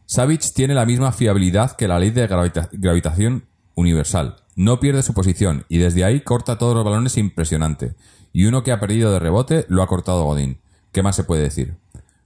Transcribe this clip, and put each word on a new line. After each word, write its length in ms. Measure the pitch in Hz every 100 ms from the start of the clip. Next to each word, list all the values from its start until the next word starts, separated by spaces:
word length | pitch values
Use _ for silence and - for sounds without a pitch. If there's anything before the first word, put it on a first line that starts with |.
Savic 480 | - - 131 160 -
tiene 220 | - 131
la 100 | 139
misma 280 | 113 123 131
fiabilidad 640 | - 117 101 92 98 127 -
que 120 | 104
la 100 | 87
ley 120 | 98
de 160 | 120 113
gravita-, 420 | 90 87 85 85
gravitación 760 | - 92 85 82 82 113 127 - _ _
universal. 640 | - 87 80 71 90 67 - _ -
No 220 | 101 123
pierde 220 | 139 135
su 120 | 135
posición 500 | 101 95 85 98 71 -
y 100 | 85
desde 260 | 87 85
ahí 160 | 92 139
corta 380 | - 123 127 110
todos 160 | 120
los 100 | 117
balones 320 | 104 107 127 -
impresionante. 760 | 104 - 78 78 78 73 60 - _ - -
Y 140 | 85 101
uno 160 | 131
que 100 | 123
ha 80 | 113
perdido 320 | 101 113 110
de 60 | 95
rebote 460 | 82 98 131 160 -
lo 140 | 92
ha 40 | 92
cortado 380 | 90 87 90
Godín. 360 | 76 73 67 65 _ _ _
¿Qué 100 | -
más 140 | 98 95
se 80 |
puede 180 | 92 80
decir? 340 | 71 71 67 85 _ - - _